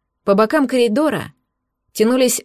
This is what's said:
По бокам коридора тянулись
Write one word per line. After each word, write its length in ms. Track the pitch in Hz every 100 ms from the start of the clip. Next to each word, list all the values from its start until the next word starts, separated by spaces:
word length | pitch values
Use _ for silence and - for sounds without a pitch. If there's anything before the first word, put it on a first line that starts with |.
| _ _
По 120 | -
бокам 340 | 196 220 311 262
коридора 640 | 254 240 214 311 202 - - _ _ _ _ _
тянулись 480 | - 220 254 254 -